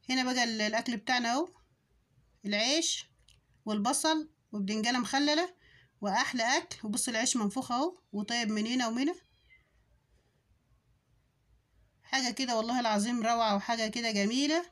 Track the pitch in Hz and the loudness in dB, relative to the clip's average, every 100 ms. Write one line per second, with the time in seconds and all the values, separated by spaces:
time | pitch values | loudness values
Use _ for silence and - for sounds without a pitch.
0 | - 254 254 254 233 220 214 220 240 233 | -2 -2 0 0 0 0 0 0 -2 -4
1 | - 247 233 254 359 - _ _ _ _ | 0 0 2 0 -2 -8 _ _ _ _
2 | _ _ _ _ 208 208 233 302 320 - | _ _ _ _ -4 0 2 2 0 -4
3 | - _ _ - _ _ - 214 214 285 | -8 _ _ -20 _ _ -4 0 0 2
4 | 320 320 311 _ _ 208 196 214 220 254 | 2 0 -2 _ _ -6 -2 0 2 0
5 | 240 277 285 302 359 - - - _ _ | 0 2 2 2 0 -6 -20 -20 _ _
6 | 202 202 269 247 226 269 - - 220 208 | -2 0 0 0 2 2 0 -10 -6 -4
7 | - 226 254 247 208 226 - 247 320 359 | -2 0 0 0 0 -2 -4 -2 -2 -4
8 | _ 202 208 240 226 214 220 254 233 233 | _ -8 -4 -2 -2 -2 -2 0 0 0
9 | 285 370 _ _ _ - _ _ _ _ | 0 -2 _ _ _ -20 _ _ _ _
10 | _ _ _ _ _ _ _ _ _ _ | _ _ _ _ _ _ _ _ _ _
11 | _ _ _ _ _ _ _ _ _ _ | _ _ _ _ _ _ _ _ _ _
12 | - 269 254 226 262 226 226 254 233 208 | -4 -2 0 -2 -2 0 0 0 2 2
13 | 214 240 220 233 220 202 196 226 220 226 | 2 0 2 2 4 2 0 -2 0 -2
14 | 233 202 202 254 285 320 349 | -2 0 2 2 2 0 -2